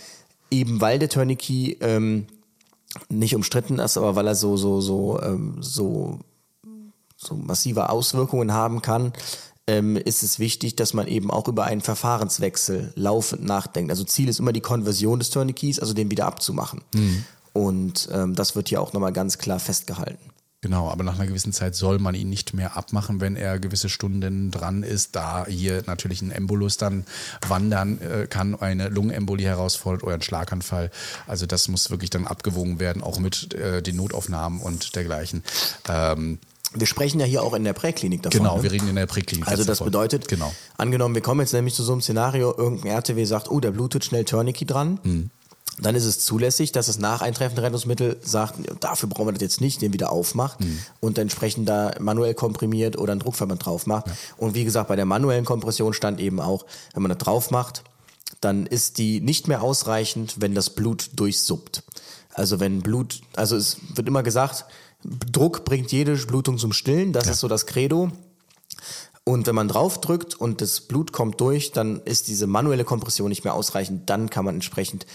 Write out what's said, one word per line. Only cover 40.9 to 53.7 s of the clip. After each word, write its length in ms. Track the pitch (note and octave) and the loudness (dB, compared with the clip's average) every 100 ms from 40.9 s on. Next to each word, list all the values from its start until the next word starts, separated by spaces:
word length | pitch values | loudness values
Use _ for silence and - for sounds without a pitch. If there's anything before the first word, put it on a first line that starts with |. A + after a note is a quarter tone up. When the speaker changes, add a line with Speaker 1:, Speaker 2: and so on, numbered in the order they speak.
| B2+ A#2+ A2+ | 2 2 2
Speaker 1:
wir 60 | |
kommen 200 | A2+ C#3 | 2 2
jetzt 100 | C3+ | 2
nämlich 220 | B2 B2 | 2 2
zu 100 | - | 0
so 80 | A#2+ | 0
einem 100 | B2 | 0
Szenario, 540 | - A2 B2 C3 B2 - | 2 2 2 2 2 2
irgendein 340 | A#2+ A2+ G2+ | 0 0 0
R 120 | A2 | 0
T 140 | - A2+ | 0 0
W 80 | G#2+ | 2
sagt, 260 | G#2+ - | 0 0
"Oh, 80 | A#2+ | 0
der 120 | A#2 | 2
blutet, 340 | G2+ B2 - - | 0 0 -2 0
schnell 180 | A#2+ | 0
Tourniquet 440 | A2 A2+ A#2+ C3 D3 | 2 2 2 0 0
dran." 300 | C#3 D3+ F#3+ | 0 0 0
Speaker 2:
Mhm. 260 | - E2+ F2+ - _ _ - - | 0 0 -2 -8 _ _ -12 -2
Speaker 1:
Dann 140 | G#2+ A#2+ | 0 2
ist 80 | A2+ | 2
es 140 | G2 | 0
zulässig, 540 | - A2 B2 - D3+ | 0 2 2 2 2
dass 160 | C3 A#2 | 0 0
es 100 | A2 | 0
nach 220 | G#2 A#2 | 0 0
Eintreffen 360 | A#2 A2+ B2+ A#2+ | 0 0 -2 0
Rettungsmittel 600 | A#2+ A#2 A#2+ A#2+ A#2+ - | 0 0 0 0 0 -2
sagt, 340 | - G#2+ G#2+ - - - | -2 0 0 -4 -10 -6
"Dafür 280 | - - G#2+ | -4 -2 -2
brauchen 180 | G2+ G#2+ | 0 -2
wir 60 | |
das 80 | G2 | 0
jetzt 200 | F#3 - | 0 0
nicht", 200 | C3+ - | 0 0
den 120 | G#2+ | 0
wieder 180 | G2 F#2 | 0 0
aufmacht 480 | E2+ F2 A2+ C3+ - | 0 0 0 -2 -2
Speaker 2:
Mhm. 200 | F2+ D#2+ - - | -4 -4 -8 -4
Speaker 1:
und 180 | A2+ A2 | 0 0
entsprechend 500 | G#2+ - A2 A#2 A2 | 0 0 -2 0 2
da 260 | G#2 G#2 - | 2 2 0
manuell 360 | G#2 A2 A#2 A2+ | 0 2 2 2
komprimiert 600 | A#2 G#2+ A2 A2 A2 G#2 | -2 0 0 2 0 0
oder 160 | G#2 | 0
einen 60 | G2 | 0
Druckverband 440 | B2+ - F#2+ F#2 | -2 -2 -2 -2
drauf 220 | - | -2